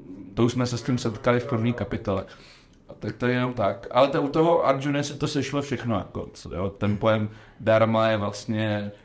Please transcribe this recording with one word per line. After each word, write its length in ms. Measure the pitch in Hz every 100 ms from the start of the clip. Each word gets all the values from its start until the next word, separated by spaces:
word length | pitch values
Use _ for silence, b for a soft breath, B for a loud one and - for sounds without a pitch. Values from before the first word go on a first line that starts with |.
| - 92 -
to 100 | 107
už 80 | 120
jsme 140 | 123 101
se 120 | 117
s 40 |
tím 160 | - 123
setkali 420 | 117 107 123 120
v 60 | 120
první 260 | 113 120
kapitole. 520 | 117 - 113 - 95 - b b b b b -
A 60 |
tak 220 | - 131 -
to 100 | 123
je 80 |
jenom 200 | 123 127
tak. 320 | 123 113 - -
Ale 180 | 123 139
to, 140 | 135
u 60 | 139
toho 380 | 160 165 170 -
Arjuny 380 | 135 143 143
se 100 | 143
to 140 | 139 147
sešlo 340 | 147 123 143
všechno, 360 | 139 117 120 101
jako, 300 | 98 95 -
co, 220 | - -
jo, 160 | 87 98
ten 260 | - 104 101
pojem 340 | 110 107 104 B B B
dharma 480 | 110 110 113 113 110
je 80 | 107
vlastně 760 | 101 104 - 110 110 104 101 -